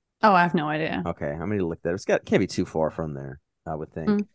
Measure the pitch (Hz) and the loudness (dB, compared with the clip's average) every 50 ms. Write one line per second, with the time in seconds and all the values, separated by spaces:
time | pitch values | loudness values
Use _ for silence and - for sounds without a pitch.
0 | _ _ _ _ - 220 190 175 175 170 160 175 147 151 151 156 160 - - 185 | _ _ _ _ 4 6 6 6 6 4 2 0 0 0 -2 -2 -2 -2 -4 -4
1 | 175 85 85 - - 73 73 80 82 101 107 101 90 82 82 - - 82 87 107 | -4 -4 -4 -4 -4 -4 -4 -4 -4 -2 -2 0 0 -2 -4 -4 -2 -2 -4 -2
2 | - - - - - - - 123 98 - - - 90 - - 80 78 76 - - | 0 0 0 0 2 2 2 2 2 2 0 -2 -4 -2 0 0 0 0 -2 -4
3 | 82 78 71 69 69 67 67 76 _ _ _ _ _ 85 78 76 78 - _ 82 | -6 -6 -8 -8 -10 -12 -12 -14 _ _ _ _ _ -10 -8 -8 -8 -10 _ -4
4 | 80 214 208 208 202 - _ | -2 0 0 0 -2 -4 _